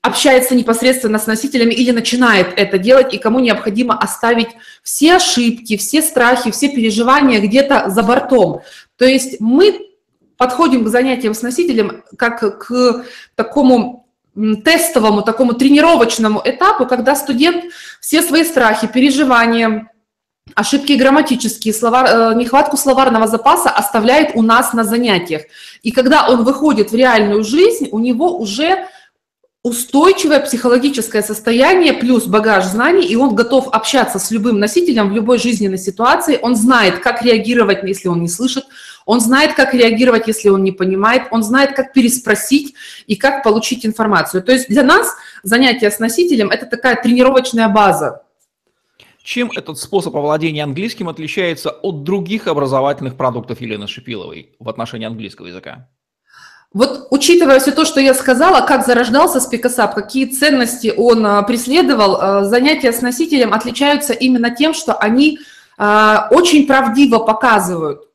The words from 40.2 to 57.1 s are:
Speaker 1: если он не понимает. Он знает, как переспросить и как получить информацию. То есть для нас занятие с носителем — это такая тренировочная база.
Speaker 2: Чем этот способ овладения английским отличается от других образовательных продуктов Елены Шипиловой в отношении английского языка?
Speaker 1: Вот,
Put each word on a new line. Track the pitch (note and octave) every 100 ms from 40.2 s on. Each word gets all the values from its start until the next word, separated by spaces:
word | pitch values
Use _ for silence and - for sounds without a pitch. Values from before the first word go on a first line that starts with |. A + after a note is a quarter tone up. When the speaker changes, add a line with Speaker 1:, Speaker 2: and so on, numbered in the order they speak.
| A3
Speaker 1:
если | G#3+ G#3
он | F#3+
не | F#3+
понимает. | F#3+ F#3 F#3+ G#3+ B3+ -
Он | A3+
знает, | G#3+ C4 C#4
как | C4+ B3+
переспросить | C4+ A#3 - - G3+ - C#4+ C#4+ - - - -
и | G#3
как | C4+ C#4
получить | A#3 A3 - B3
информацию. | A3 A3 G#3+ F#3 - F#3
То | F#3
есть | C4 C4
для | A3
нас | B3+ F#4+ A4+ - - -
занятие | F#3+ A#3 C4 A#3+ G#3
с | G3+
носителем — | A3+ B3 F4 B3+ G3+
это | A#3 B3
такая | A#3 C4 A#3+
тренировочная | A#3 B3 B3+ C4 B3+ A#3 A3+
база. | G#3 G3+ D3+ C#3+ - _ _ _ _ _ _ _ _ _ _
Speaker 2:
Чем | - B3 A#3+
этот | - - D3+
способ | - G3 E3 D#3+
овладения | C#3+ D#3 D#3+ D3+
английским | D3 C3+ A3+ - F3+
отличается | D#3 D#3 - F3 D#3+ D#3
от | - G3 D#3
других | D3 G3 E3+ G#3+ F#3+
образовательных | D3 C#3 C3+ C#3 C#3+ C3+ B2+
продуктов | C3 A#2+ A2+ A#2
Елены | A#2+ G#2+ G2+
Шипиловой | - B2+ A2 D#2+ D#2+ - _
в | A#2+
отношении | A2 - A#2 A2
английского | A2 G#2 - F2
языка? | F2+ - - C3 _ _ _ _ - - _ _
Speaker 1:
Вот, | F#3+ C4+ - -